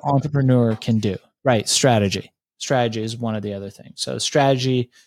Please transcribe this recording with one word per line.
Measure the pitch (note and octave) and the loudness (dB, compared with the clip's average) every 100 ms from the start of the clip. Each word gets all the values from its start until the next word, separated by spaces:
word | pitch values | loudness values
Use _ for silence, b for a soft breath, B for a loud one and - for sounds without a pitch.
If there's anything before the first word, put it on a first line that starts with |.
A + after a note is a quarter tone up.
entrepreneur | C#3+ C#3 D3 C#3+ C3+ B2 A#2 G#2+ | 0 -2 0 0 2 4 2 0
can | - A2+ | 0 0
do. | G#2+ F#2 _ _ | 0 -4 _ _
Right, | C3+ A2+ - | 0 0 0
strategy. | - C#3 A2+ G2+ F#2+ - _ _ - | 2 4 4 2 -2 -8 _ _ -12
Strategy | - C3+ A#2 A2 | -2 0 0 -2
is | A2 A2+ | -6 -6
one | A#2 A2 | -6 -4
of | |
the | G2+ | -6
other | G2 G2 | -8 -12
things. | - - - | -16 -18 -12
So | - B2 | -8 -6
strategy, | - D3+ C#3 C3 C3 B2+ A#2+ b | -2 2 4 2 0 0 -2 b